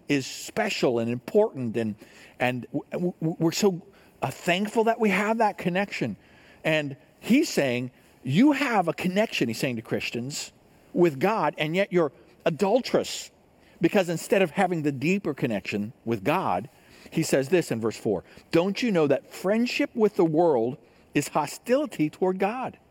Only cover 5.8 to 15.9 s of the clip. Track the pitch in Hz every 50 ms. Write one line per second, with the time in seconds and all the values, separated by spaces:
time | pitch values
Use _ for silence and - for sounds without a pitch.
5.8 | 202 - - - 151 110 92 - _ _ - - - - - _ - 156 160 156
6.8 | 147 135 139 - _ _ _ _ - - 233 294 330 - - 185 139 127 120 123
7.8 | 127 120 - _ _ _ _ _ - - 139 190 269 302 277 269 285 240 226 196
8.8 | 170 156 - - - 185 185 208 226 - - - 139 117 110 - 156 135 120 110
9.8 | - - 120 101 - - - 117 123 139 151 - - - - _ _ _ _ _
10.8 | _ _ - - 175 170 135 131 180 196 226 202 156 151 - - 156 151 165 190
11.8 | 202 - 175 175 160 135 - - - _ _ _ _ 170 160 - 202 190 226 262
12.8 | - - - 131 92 - - - - - - _ _ _ _ _ _ _ _ _
13.8 | 156 160 - 202 180 175 165 160 - - 233 196 190 147 - 196 190 180 180 160
14.8 | 143 147 139 120 135 170 196 202 - 165 139 - 147 120 107 95 - - 110 101
15.8 | 104 113